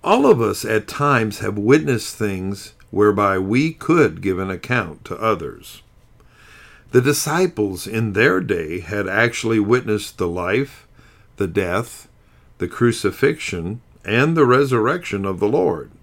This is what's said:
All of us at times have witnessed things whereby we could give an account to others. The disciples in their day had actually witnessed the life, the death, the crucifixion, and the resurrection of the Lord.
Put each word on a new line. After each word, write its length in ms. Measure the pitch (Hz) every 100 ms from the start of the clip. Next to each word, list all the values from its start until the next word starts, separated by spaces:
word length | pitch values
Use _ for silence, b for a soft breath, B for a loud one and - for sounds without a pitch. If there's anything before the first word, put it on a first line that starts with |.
All 220 | - 226 269
of 160 | 160
us 240 | 110 95 113
at 220 | 110 -
times 520 | - 147 131 110 101
have 200 | 104 104
witnessed 560 | 104 147 147 120 - -
things 580 | 107 95 95 98 - _ -
whereby 480 | 95 104 104 101 95
we 340 | 95 120 160
could 480 | 156 - 165 120 80
give 200 | 98 90
an 100 | 95
account 560 | 90 - 123 87 73 -
to 100 | -
others. 680 | 113 98 73 - - - _ _ _ _ B B B B B B B
The 120 | 123
disciples 840 | 127 143 - 160 185 170 104 92 -
in 280 | 110 113
their 260 | 98 127 185
day 380 | 165 90 80 87
had 280 | 82 104 92
actually 520 | 101 117 - 113 110
witnessed 580 | 101 127 117 107 - -
the 100 | 90
life, 600 | 87 90 110 139 - - b b b b -
the 80 | 95
death, 600 | 82 92 92 117 - - _ b b b b
the 100 | 87
crucifixion, 1120 | - 120 113 98 - - 82 - 90 82 117 _ -
and 320 | - 113 147 165
the 120 | 135
resurrection 760 | 127 143 123 113 170 - 101
of 160 | 98 92
the 80 | 104
Lord. 440 | 147 87 82 62 -